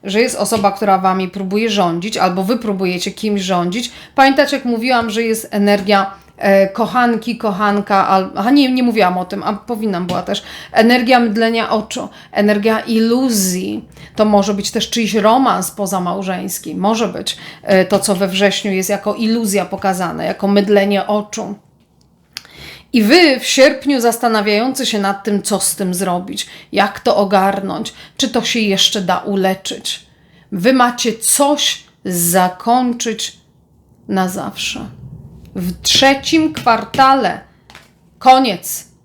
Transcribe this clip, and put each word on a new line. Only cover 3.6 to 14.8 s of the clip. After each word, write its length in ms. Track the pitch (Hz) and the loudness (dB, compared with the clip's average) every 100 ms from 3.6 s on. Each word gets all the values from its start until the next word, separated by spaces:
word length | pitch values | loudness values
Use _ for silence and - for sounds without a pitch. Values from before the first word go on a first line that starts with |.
| 175 202 240 - - | 0 -4 -8 -14 -8
Pamiętacie, 420 | - 269 277 277 277 | 2 4 4 0 0
jak 80 | |
mówiłam, 460 | 247 226 247 247 233 | -2 -2 0 0 0
że 120 | 208 | -2
jest 260 | 226 220 - | -2 -2 -4
energia, 600 | 208 202 202 196 202 190 - - - | 0 2 2 2 2 0 -8 -20 -4
e, 320 | 202 196 196 | 2 4 4
kochanki, 720 | 196 214 247 240 226 233 226 | 0 -2 0 0 0 -4 -6
kochanka, 720 | 226 185 208 202 202 196 - | -4 -2 0 0 2 2 4
al-, 220 | 190 190 - | 2 0 -4
aha, 140 | 208 | 2
nie, 220 | 285 262 | 4 4
nie 100 | 254 | 2
mówiłam 360 | 240 220 180 180 | 0 2 2 0
o 60 | |
tym, 180 | 180 202 | -6 -6
a 100 | - | -6
powinnam 540 | 202 - 226 220 180 180 | -6 -6 -6 -4 -4 -4
była 160 | 180 | -4
też. 200 | 180 202 - - - | -4 -8 -8 -18 0
Energia 480 | - 226 247 240 254 | 4 6 4 4 4
mydlenia 500 | 240 208 226 226 214 | 4 0 0 0 -2
oczu, 380 | 214 208 247 - - - | -4 -4 -8 -10 -12 -8
energia 480 | - 208 208 214 220 | 0 2 2 2 0
iluzji. 1080 | 226 220 226 240 262 220 190 180 190 214 - - - - | 0 0 2 2 0 0 0 -2 -4 -8 -10 -20 -14 0
To 80 | |
może 300 | 214 208 196 | 4 4 2
być 160 | 202 196 | -2 -4
też 200 | 226 | -4